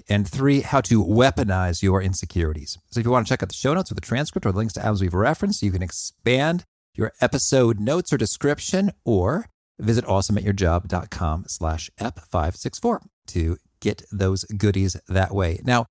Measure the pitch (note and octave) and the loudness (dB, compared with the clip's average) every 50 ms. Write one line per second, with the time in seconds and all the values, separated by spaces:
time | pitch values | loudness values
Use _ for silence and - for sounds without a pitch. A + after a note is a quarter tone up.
0 | - - G#2 G#2 G2+ - - B2+ C3+ C#3+ C#3+ C#3 - - C#3+ C#3 - - A#2 A2 | -4 0 0 0 0 0 -2 0 2 4 4 2 2 2 0 0 2 4 4 4
1 | - F#2 G#2+ A2+ B2+ C3+ - - C3 G2+ F#2 F#2 F#2 F2+ F2 - - G2 F#2 G2 | 4 4 4 4 4 4 4 2 0 0 2 2 0 0 0 0 2 2 2 2
2 | F#2+ F#2+ F#2 - - - - F#2 E2 D#2 D2+ D2 D2 - - - _ _ - A#2+ | 2 0 -2 -4 -6 -4 -2 -2 -2 0 -2 -4 -8 -12 -14 -16 _ _ -4 -2
3 | A2 A#2+ B2+ B2 A2 - C3 - - F#2+ - - - C3 D#3 F#3 F#3 - - G2 | 0 2 2 2 2 2 0 -2 -2 -4 -6 -4 -2 0 0 0 -2 -4 -6 -8
4 | - - A#2 B2+ D3+ - - G3 - G#2+ F#2 G2 A2+ G#2+ - - - A2 G#2+ F#2+ | -6 -4 -4 -4 -4 -4 -6 -4 -2 0 0 0 -2 -4 -4 -4 -2 0 0 0
5 | G2 F2+ E2+ F#2 G#2+ C3+ D#3+ - - G3 G#3 - - G2+ F#2 F#2 F#2 F2+ - - | 0 0 2 2 2 2 0 0 0 -2 -2 0 -2 -2 0 -2 -4 -4 -6 -8
6 | - - - _ - A#2 B2 C3 C#3+ D#3+ E3+ F3 - _ _ _ _ _ _ - | -10 -12 -14 _ 0 2 2 2 2 0 0 -2 -4 _ _ _ _ _ _ -4
7 | A2 G#2+ - - B2+ A#2+ - C3 - - - C3 B2 A2+ A#2 G2+ G#2 B2 D3+ F3+ | -4 -4 -2 0 0 0 0 0 0 2 4 4 4 4 2 0 0 0 0 -2
8 | F3+ - D#3 A#2+ A2 - - - - C#3+ D3 - - - - F#3 G3+ G3 - _ | 0 0 0 0 0 -2 -2 -2 0 0 0 -2 -2 -2 0 0 0 0 -2 _
9 | _ - A2+ F#2 F2+ G2+ D3 G3+ A#3 - _ _ _ _ _ - G#2 G#2+ A#2 A#2+ | _ 0 2 2 2 2 0 -2 -4 -8 _ _ _ _ _ -4 0 0 2 2
10 | - - F#2+ F#2+ F#2+ - G#2 F#2 F2+ G#2 G2 G2+ F#2+ E2 E2 F2 - F2 F#2 F2+ | 2 2 0 0 2 2 0 0 0 0 0 2 2 2 2 0 0 -2 -4 -6
11 | - - - - F2+ D#2 D#2 F2 F#2 - - - E2 D#2+ D#2 D#2+ - - - - | -6 -8 -8 -4 -4 -2 -2 -4 -6 -8 -8 -6 -4 -4 -4 -4 -6 -12 -10 -8
12 | G#2+ A#2+ - - - _ - F2 D2+ E2 - - - - - - - A#3+ A3+ - | -8 -8 -8 -10 -10 _ -2 -2 0 -2 -2 -4 -6 -8 -6 -2 -2 -2 -2 -2
13 | - - _ _ _ - - F2+ E2 D#2+ F2 - _ _ _ _ - G#2 G#2 - | -4 -12 _ _ _ -6 -2 -2 0 0 -2 -4 _ _ _ _ -2 -2 -2 -2
14 | - - G#2+ G2+ G2 F#2+ F#2+ G2 - - G#2+ G2+ G#2 G#2 F#2+ F#2+ F#2+ F#2+ - - | -6 -10 -4 0 0 0 0 0 -4 -6 -4 0 2 2 2 2 0 0 -2 -4
15 | - - F#2 F#2+ F#2+ F2+ G2 G2 F#2 E2+ D#2+ - - B2 B2 A#2+ - - | -6 -2 0 2 2 2 0 0 0 0 -2 -2 0 0 2 2 0 -2